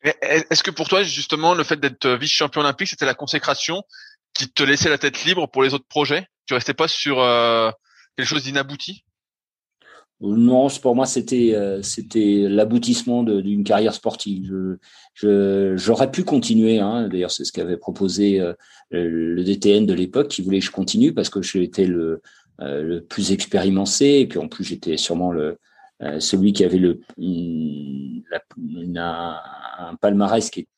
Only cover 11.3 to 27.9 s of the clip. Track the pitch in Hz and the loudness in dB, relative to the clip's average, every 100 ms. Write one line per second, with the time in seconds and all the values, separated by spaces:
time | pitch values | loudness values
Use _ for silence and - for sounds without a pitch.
11.3 | 127 117 107 101 98 101 - 98 113 104 | 2 4 2 0 -4 -6 -10 -4 0 4
12.3 | 101 101 101 107 120 117 117 - 120 117 | 4 4 2 2 2 0 -2 0 0 2
13.3 | 104 95 101 101 104 110 - 110 - - | 0 0 -2 2 2 2 0 -6 -6 -8
14.3 | 95 95 95 92 90 _ - - _ 104 | -6 -6 -6 -6 -6 _ -20 -20 _ 2
15.3 | 101 98 98 98 92 92 113 135 156 185 | 4 4 2 0 0 2 2 2 0 0
16.3 | 147 113 113 110 113 98 117 110 92 90 | 0 4 4 4 4 2 -2 -2 -2 -4
17.3 | - - - 87 87 - 92 98 90 101 | -4 -8 -6 -4 -4 -6 -2 -2 2 2
18.3 | 98 90 85 _ _ _ 85 87 82 82 | 4 0 -6 _ _ _ -4 -2 -2 -2
19.3 | 85 92 98 104 101 107 87 90 - 147 | -2 -2 0 4 4 4 2 0 0 -2
20.3 | - 92 95 95 - 92 107 135 156 90 | -2 0 0 0 -4 -2 2 2 2 -4
21.3 | 101 90 95 87 - 92 87 82 80 _ | -4 -4 -2 -2 0 0 2 -2 -4 _
22.3 | _ _ - 69 69 78 85 82 - 92 | _ _ -14 -8 -6 -4 -6 -8 -6 -2
23.3 | 95 - 98 90 95 101 - 139 143 117 | -2 0 0 2 0 0 2 4 4 4
24.3 | - 80 - 92 82 - 78 - 85 90 | -2 -8 -8 -8 -8 -6 -4 -2 -2 -2
25.3 | 87 76 82 _ _ - _ 73 73 - | -2 -4 -6 _ _ -20 _ -10 -6 -2
26.3 | 98 98 101 90 92 92 82 - - 82 | 2 2 4 2 4 2 0 -8 -10 -6
27.3 | 87 85 82 80 71 71 | -4 -4 -4 -6 -6 -10